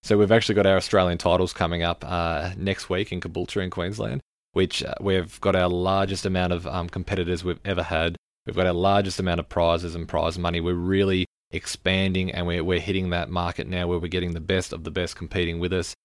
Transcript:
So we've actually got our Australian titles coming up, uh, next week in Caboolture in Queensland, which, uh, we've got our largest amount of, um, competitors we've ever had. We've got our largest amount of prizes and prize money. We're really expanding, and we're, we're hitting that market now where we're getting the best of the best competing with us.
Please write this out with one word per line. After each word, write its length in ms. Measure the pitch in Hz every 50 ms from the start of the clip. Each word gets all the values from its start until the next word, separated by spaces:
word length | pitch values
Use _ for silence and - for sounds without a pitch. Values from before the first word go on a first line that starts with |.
So 160 | - - 107 104
we've 120 | 104 95
actually 260 | 110 113 - - 107
got 100 | 101 98
our 100 | 98 95
Australian 400 | 95 - - - 101 92 90 87
titles 380 | 82 - 90 85 90 92 90 -
coming 280 | - 90 85 85 85
up, 220 | 85 85 85 - -
uh, 440 | - 90 87 85 82 82 73 80 87 95 92
next 320 | 90 98 95 - - -
week 220 | 92 92 104 -
in 100 | - 90
Caboolture 420 | - 87 85 92 90 - - 104 92
in 60 | 92
Queensland, 500 | - - 87 92 104 110 104 107 135 139 - _ _ _ _ _
which, 300 | _ 92 95 90 - -
uh, 120 | - - - -
we've 400 | - 98 95 95 85 85 - -
got 140 | - 98 92
our 140 | 92 90 87
largest 580 | 90 87 90 95 95 98 98 95 98 92 -
amount 260 | 98 92 92 90 90
of, 140 | 87 85 85
um, 220 | - - 90 85 90
competitors 560 | - 95 85 - 101 92 87 82 90 82 90
we've 160 | 90 87 - -
ever 200 | 101 95 87 85
had. 320 | - 90 80 82 85 85 - _ _ _ _ _
We've 120 | - -
got 100 | 92 92
our 60 | 90
largest 480 | 90 87 92 98 98 101 101 95 90 -
amount 180 | 92 92 85 82
of 100 | 80 -
prizes 460 | - 87 85 85 85 85 87 85 82
and 140 | 85 82 80
prize 280 | - 82 80 82 -
money. 240 | 90 87 87 85 87
We're 140 | 82 87 90
really 520 | 87 87 92 95 95 98 98 95 92 90 - _ _ _ _
expanding, 800 | - 95 - - - - _ 92 92 95 95 95 92 92 92 92
and 160 | - - 87 87
we're, 160 | 85 87 80
we're 160 | 90 92 85
hitting 300 | 80 90 92 95 92 90
that 200 | 87 87 85 -
market 380 | 87 87 87 87 90 - - -
now 180 | 92 90 87
where 140 | 87 90 85
we're 80 | 85 87
getting 240 | 90 90 87 87
the 80 | 85 82
best 320 | 80 87 95 92 90 -
of 100 | - 82
the 80 | 80 82
best 240 | 76 92 90 82 -
competing 460 | - 87 78 - 92 87 82 85 85
with 120 | 87 90
us. 220 | 92 90 82 - - _